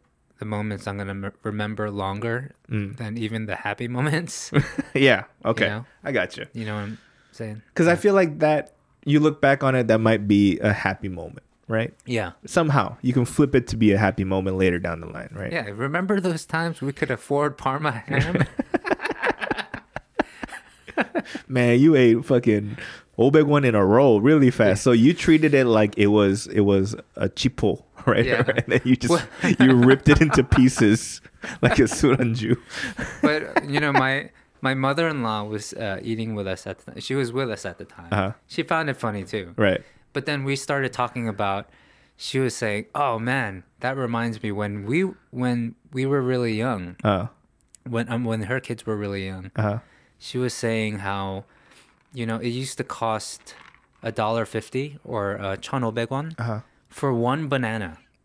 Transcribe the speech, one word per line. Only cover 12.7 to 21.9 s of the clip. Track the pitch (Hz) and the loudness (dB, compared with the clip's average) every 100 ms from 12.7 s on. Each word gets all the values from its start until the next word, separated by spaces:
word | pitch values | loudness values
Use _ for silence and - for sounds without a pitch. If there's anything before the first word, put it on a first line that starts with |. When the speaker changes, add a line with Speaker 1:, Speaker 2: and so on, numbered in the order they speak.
| 139 98 - | 2 0 -2
Speaker 2:
you | 127 | -2
can | 127 | 0
flip | 117 - 139 | 0 2 4
it | 135 - | 2 0
to | 113 | 2
be | 107 | 4
a | 98 | 4
happy | 101 98 | 2 0
moment | 95 95 95 92 | -2 -2 -2 2
later | 92 87 | 2 2
down | 87 82 | -4 -8
the | 80 | -10
line, | 73 - | -14 -14
right? | - - | -12 -8
Speaker 1:
Yeah. | 170 101 | -8 -8
Remember | 101 139 165 190 196 | -8 -6 -4 -2 -2
those | 180 160 - | -2 -4 -4
times | 160 170 160 | -4 -4 -6
we | 139 | -8
could | - 151 | -4 -4
afford | 117 - 143 147 139 | -4 -2 -2 -2 -2
Parma | 139 139 156 113 - | -4 -2 -4 -6 -4
ham? | 135 160 180 147 | -2 0 0 -2
<laughs> | - - - 349 - 427 - - - - - - - _ - _ - - - - - - _ - - - 330 - - - | -4 -6 -4 -4 -4 -4 -4 -4 -4 -6 -8 -8 -14 _ -20 _ -6 -6 -6 -16 -16 -20 _ -10 -6 -4 -6 -8 -14 -4
Speaker 2:
Man, | 127 120 120 | 2 4 6
you | 156 | 8